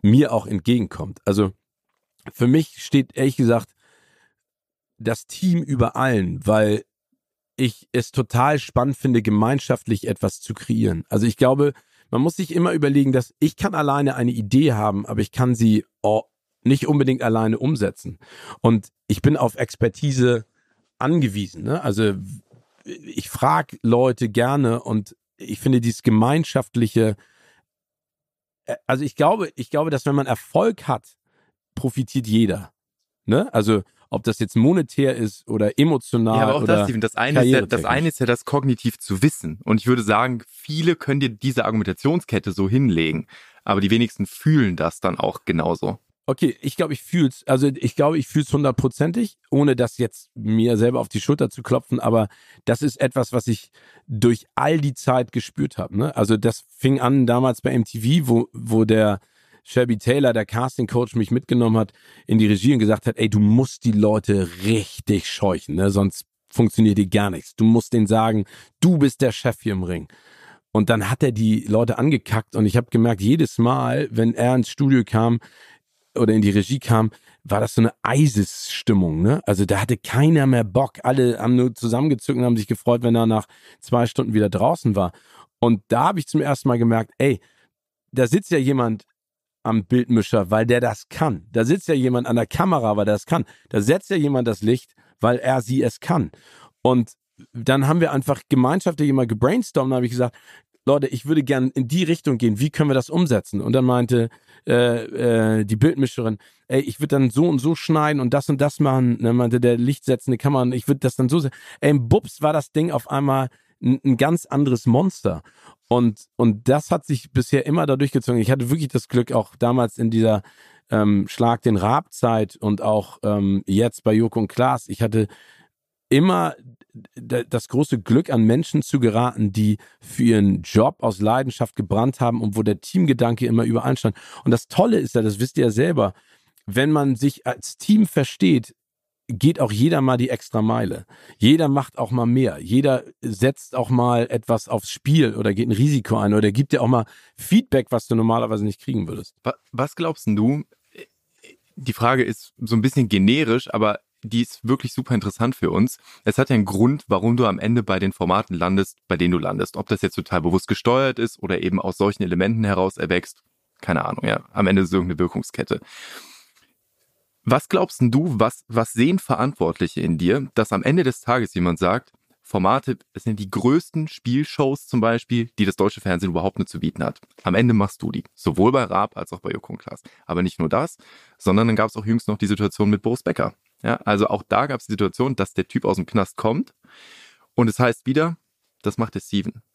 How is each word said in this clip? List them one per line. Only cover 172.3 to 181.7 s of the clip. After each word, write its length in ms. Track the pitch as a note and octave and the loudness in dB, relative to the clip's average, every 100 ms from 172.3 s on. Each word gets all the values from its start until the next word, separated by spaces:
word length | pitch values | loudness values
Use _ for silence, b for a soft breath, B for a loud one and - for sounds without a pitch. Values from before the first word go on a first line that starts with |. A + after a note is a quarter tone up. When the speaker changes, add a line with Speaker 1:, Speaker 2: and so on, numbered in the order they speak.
| _ | _
Speaker 2:
Formate, 560 | - G2+ F#2 C3 - A2+ _ | -8 -2 0 0 -2 -10 _
es 100 | - | -10
sind 160 | - G#2 | -8 -6
die 100 | G2 | -6
größten 600 | G2+ A#2 D#3 - D#3+ D#3 | -2 2 2 0 -8 -8
Spielshows 800 | - A#2+ B2+ D3+ - C#3 C#3+ - | -8 -4 -2 -4 -2 -2 -4 -4
zum 120 | B2 | 0
Beispiel, 500 | A2 A#2 - A#2 A#2 - | 0 -2 -2 -4 -4 -2
die 60 | |
das 140 | G2 - | -2 0
deutsche 240 | G2+ - | -2 -2
Fernsehen 300 | G2 F2 F#2+ | -4 -2 -2
überhaupt 280 | E2 F#2 - | -2 -4 -6
nur 60 | F#2 | -10
zu 140 | E2+ | -6
bieten 240 | D#2+ - | -6 -4
hat. 160 | - - _ _ | -8 -8 _ _
Am 120 | G2+ F#2 | -2 0
Ende 180 | A#2+ | 2
machst 280 | A2 G2+ - | 2 0 -4
du 100 | - | -8
die. 140 | - - _ | -8 -12 _
Sowohl 380 | - D2+ D#3 | -4 2 2
bei 100 | C#3 | 2
Raab 320 | G#2+ F#2+ G#2 - | -2 -2 -4 -6
als 160 | F2 | -14
auch 80 | F#2+ | -12
bei 120 | F2 | -10
Joko 220 | D#2+ - | -10 -12
und 60 | - | -16
Klaas. 220 | - - - B - | -16 -20 -20 B -6
Aber 180 | E2 | -2
nicht 160 | F2+ - | -2 -2
nur 80 | D#2+ | -2
das, 300 | F#2+ E3 - b b b b | -2 -4 -10 b b b b
sondern 300 | - G2 | 0 2
dann 100 | A2+ | 2